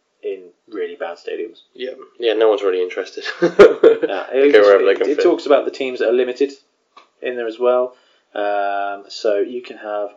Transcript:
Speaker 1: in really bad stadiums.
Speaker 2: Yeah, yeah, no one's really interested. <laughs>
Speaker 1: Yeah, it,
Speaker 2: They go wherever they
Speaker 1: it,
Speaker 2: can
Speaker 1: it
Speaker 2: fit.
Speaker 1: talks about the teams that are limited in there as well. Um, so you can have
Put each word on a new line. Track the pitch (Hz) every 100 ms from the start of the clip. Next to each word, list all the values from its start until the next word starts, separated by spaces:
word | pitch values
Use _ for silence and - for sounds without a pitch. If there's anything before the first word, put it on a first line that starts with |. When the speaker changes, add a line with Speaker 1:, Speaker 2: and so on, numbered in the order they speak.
| _ _
Speaker 1:
in | 107 95 90 _ _
really | 101 87 87
bad | 85 85
stadiums. | - 82 85 - _
Speaker 2:
Yeah, | - 127 - - -
yeah, | 117
no | 107 110
one's | 101
really | 101 92
interested. | 90 98 92 - - -
<laughs> | 175 175 185 - 151 -
Speaker 1:
Yeah, | 156 98 -
it, | 131
Speaker 2:
They | 143
go | 110
wherever | 101 98
they | 98
Speaker 1:
it, | -
Speaker 2:
can | 151
Speaker 1:
it | 151
Speaker 2:
fit. |
Speaker 1:
talks | 175 156 -
about | 135 -
the |
teams | - 131 127
that | 110
are |
limited | 123 127 123 139 - _ _ _ - _ _
in | 127 123
there | 113
as | 117
well. | 123 123 127 - _ _ _
Um, | 104 104 104 101 101 101 101 101
so | - 110 101
you | 101 123
can | - 113
have | 107 104 104